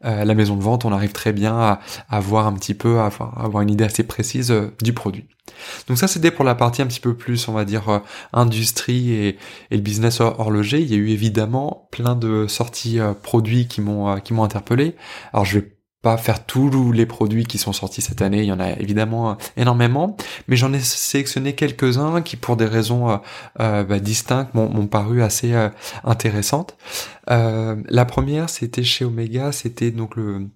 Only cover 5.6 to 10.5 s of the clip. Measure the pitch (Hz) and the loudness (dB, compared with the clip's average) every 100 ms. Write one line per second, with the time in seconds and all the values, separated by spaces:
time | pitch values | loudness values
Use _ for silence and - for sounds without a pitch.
5.6 | - - - 123 190 175 165 165 135 120 | -16 -16 -4 0 0 4 2 4 2 4
6.6 | 120 120 131 120 123 120 - 120 117 110 | 2 2 -4 -2 -4 -4 -2 -4 -2 -2
7.6 | 101 107 104 104 - - - 117 120 110 | -2 -2 0 -2 -2 -18 -4 2 2 2
8.6 | 113 - - 123 123 110 104 95 - - | -2 -4 -2 0 0 2 0 -2 -12 -20
9.6 | - 104 104 104 117 117 117 113 110 | -2 -2 0 2 2 4 0 2 0